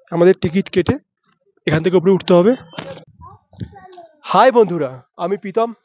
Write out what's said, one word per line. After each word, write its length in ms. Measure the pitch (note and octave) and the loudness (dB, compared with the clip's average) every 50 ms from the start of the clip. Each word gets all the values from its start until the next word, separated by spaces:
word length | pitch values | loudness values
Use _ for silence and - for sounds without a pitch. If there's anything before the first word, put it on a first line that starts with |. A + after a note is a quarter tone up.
| _ _ | _ _
আমাদের 240 | F3 E3 E3+ F#3 F#3+ - | -2 2 4 4 4 2
টিকিট 280 | - F3 D#3 G3 F#3+ - | -2 -4 -2 -4 -4 -2
কেটে 300 | - F#3+ E3 - B3+ D4 - _ _ _ _ _ _ _ _ _ _ _ _ | -2 -2 -2 -2 -4 -6 -8 _ _ _ _ _ _ _ _ _ _ _ _
এখান 160 | - - D#3+ D#3+ | -4 -4 -2 -2
থেকে 140 | F#3 F3 | 0 0
উপরে 160 | F#3 D#3+ F#3+ G3 | 0 2 2 0
উঠতে 220 | F3 - - F#3 | 0 0 2 2
হবে। 200 | F3 F3+ A3 C4 - - - - - - - - - - _ _ _ - - G5+ _ _ _ _ - F#4 - G#4 G4+ - - - - - - _ _ - | 4 4 2 0 -2 -6 -14 -18 -18 -16 -16 -16 -18 -20 _ _ _ -20 -20 -20 _ _ _ _ -18 -18 -16 -16 -20 -20 -20 -20 -20 -20 -20 _ _ -8
হাই 280 | - - F#3 A3+ C4 | -2 2 2 4 4
বন্ধুরা, 520 | B3+ A#3+ A3 E3+ F3 E3 D3 B2+ C3 B2 - _ _ | 4 4 2 2 0 -4 -6 -8 -8 -12 -20 _ _
আমি 200 | - F3+ F3+ G3+ | -10 -8 -6 -6
প্রীতম, 360 | F#3 - G3 F#3 A3+ A3+ A#3 A3 - _ | -6 -8 -6 -4 -4 -4 -4 -6 -10 _